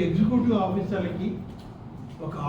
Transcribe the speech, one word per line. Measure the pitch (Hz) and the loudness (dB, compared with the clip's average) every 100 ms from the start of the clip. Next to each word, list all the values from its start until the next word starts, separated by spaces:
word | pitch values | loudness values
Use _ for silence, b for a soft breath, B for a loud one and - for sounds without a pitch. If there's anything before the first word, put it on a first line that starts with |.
| 170 | 4
ఎగ్జిక్యూటివ్ | 175 214 247 233 214 190 | 4 6 6 4 4 4
ఆఫీసర్లకి | 196 185 190 180 175 196 - - - - - - - - - 160 | 0 0 -2 -2 -2 -4 -4 -10 -14 -14 -16 -14 -14 -14 -10 -8
ఒక | 156 | -4